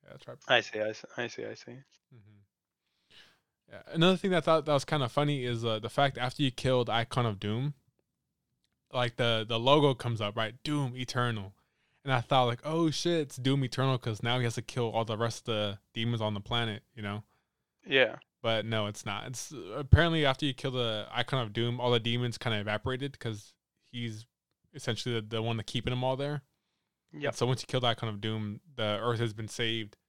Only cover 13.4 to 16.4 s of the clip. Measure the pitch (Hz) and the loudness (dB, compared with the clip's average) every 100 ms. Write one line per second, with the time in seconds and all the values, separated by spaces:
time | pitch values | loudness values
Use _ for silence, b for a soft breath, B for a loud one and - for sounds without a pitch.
13.4 | 127 139 131 - 135 131 - 107 117 127 | 2 2 2 0 2 2 -2 -2 0 2
14.4 | 120 113 - - 117 110 113 107 117 - | 2 -2 -6 -2 0 0 0 0 -2 -2
15.4 | - 110 104 101 _ - 117 117 107 104 | -2 0 0 -4 _ -4 -2 0 0 -2